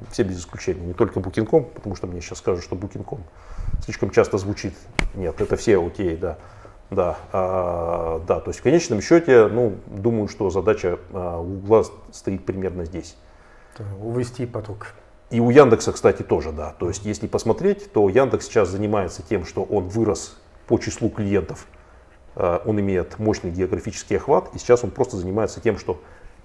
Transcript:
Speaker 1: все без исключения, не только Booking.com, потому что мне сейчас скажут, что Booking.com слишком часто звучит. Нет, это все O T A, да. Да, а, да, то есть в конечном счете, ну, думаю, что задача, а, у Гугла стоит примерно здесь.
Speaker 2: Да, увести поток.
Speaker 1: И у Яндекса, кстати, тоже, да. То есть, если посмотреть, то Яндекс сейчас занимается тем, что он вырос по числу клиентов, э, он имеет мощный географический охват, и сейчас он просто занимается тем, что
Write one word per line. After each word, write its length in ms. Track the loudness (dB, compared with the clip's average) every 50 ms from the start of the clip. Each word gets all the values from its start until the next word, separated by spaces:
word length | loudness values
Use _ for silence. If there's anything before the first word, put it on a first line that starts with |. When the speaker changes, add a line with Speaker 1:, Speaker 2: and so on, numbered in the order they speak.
| -14 -6
Speaker 1:
все 140 | -2 -2 -2
без 160 | -2 -2 -6
исключения, 440 | -8 -12 -14 -8 -6 -4 -4 -4 -6
не 80 | -4
только 280 | 0 0 0 0 0 -2
Booking.com, 440 | -6 -4 -2 -2 0 2 2 2 2
потому 320 | -2 -8 -12 -10 -10 -8
что 100 | -8 -8
мне 140 | -10 -10 -10
сейчас 160 | -12 -12 -14
скажут, 260 | -6 -2 -2 -2 -2
что 140 | -4 -8 -8
Booking.com 460 | -8 -8 -8 -10 -10 -10 -10 -12 -12 -12 -14 -20 -20 -18 -14 -12 -8 -4 -4 -4 -4
слишком 280 | -4 -6 -6 -4 -4 2
часто 260 | 4 4 4 4 2
звучит. 380 | -2 -2 -4 -6 -6 -6 -8 -8 -12 -18 -6 -2 -2 -2 -2 -2
Нет, 260 | -4 -6 -4 -4 -4
это 160 | -2 -2 -2
все 220 | 0 2 4 4 4
O 100 | 2 0
T 240 | -4 -4 -4 -4
A, 40 | -4 -4
да. 200 | -4 -6 -6 -8 -14 -20 -20 -20 -20 -20 -20 -20 -14 -4
Да, 260 | -2 0 0 0 -2 -6 -8 -6
а, 880 | -4 -2 -2 0 0 -2 -2 -2 -2 -4 -4 -4 -4 -4 -4 -4 -4 -2 -2 -2
да, 120 | -2 -2
то 100 | -2 -6
есть 100 | -6 -2
в 20 |
конечном 380 | 2 4 4 4 4 2 -2 -2
счете, 460 | 4 6 4 6 8 8 8 8 8
ну, 300 | 8 6 2 0 0 0 -4 -10
думаю, 420 | -12 -6 -2 0 0 2 0 0 -2
что 220 | -2 -2 -2 0
задача, 480 | 0 2 2 2 2 2 0 -2 -2 -4 -6 -10 -8
а, 260 | -8 -6 -6 -6 -6
у 40 | -6
Гугла 400 | -6 -8 -6 2 6 6 6 6 4 -4 -16 -20 -20
стоит 340 | -20 -10 -6 -4 -4 -4 -4
примерно 400 | -6 -4 -4 -4 -4 -4 -6 -8
здесь. 320 | -8 -8 -10 -10 -12 -16 -20 -20 -20 -20 -20 -20 -20 -20 -20 -20 -20 -16 -12
Speaker 2:
Да, 60 | -12 -10 -10 -10
увести 420 | -8 -6 -4 -4 -4 -4 -6 -8 -8
поток. 440 | -8 -8 -8 -8 -10 -12 -14 -14 -18 -20 -20 -20 -20 -20 -20 -10 -2
Speaker 1:
И 100 | 2 4
у 80 | 4 8
Яндекса, 440 | 10 10 10 10 8 4 4 0
кстати, 280 | 0 4 4 4 4 2
тоже, 320 | 0 0 0 0 0 -2
да. 220 | -6 -8 -8 -10 -8 -6
То 100 | -4 -4
есть, 180 | -4 -4 -6
если 200 | -6 -6 -6 -4
посмотреть, 640 | -4 -4 0 0 0 0 2 0 0 0 -2 -4 -2
то 160 | 2 4 4 6
Яндекс 340 | 6 4 4 4 0 -2 -4
сейчас 240 | 0 0 2 2 2
занимается 540 | 0 -2 -2 0 0 0 -2 -4 -6 -10
тем, 240 | -6 -4 -4 -4 -4
что 160 | -4 -6 -6
он 260 | -4 -2 0 -2 -2 -2
вырос 480 | 0 0 2 2 0 -2 -6 -12 -16 -20 -20 _ -20 -14 -2 0
по 100 | 0 0
числу 320 | 0 -2 -4 -2 -4 -4
клиентов, 560 | -2 -2 -2 0 0 0 0 -2 -8 -14 -16 -20 -20 -20 -20 -20 -20 -20 -20 -20 -20 -20 -20 -12 -6
э, 240 | -2 0 0 0 0 0
он 140 | 0 0 0
имеет 400 | 0 0 0 0 -2 -4 -6 -2
мощный 320 | 0 0 0 0 -2 -6
географический 680 | -2 -2 -2 0 -2 -2 -4 -6 -10 -10 -4 -2 -2
охват, 340 | 0 2 2 2 2 0 -2 -10
и 40 | -2
сейчас 260 | 2 4 4 4 4
он 60 | 0
просто 260 | -2 -2 -2 -2 -4
занимается 440 | -4 -4 -4 -2 -2 -2 -2 -4 -2
тем, 160 | 0 0 0
что 240 | 0 -2 -6 -8 -8 -10 -20 -20 -20 -20 -20 -20 -20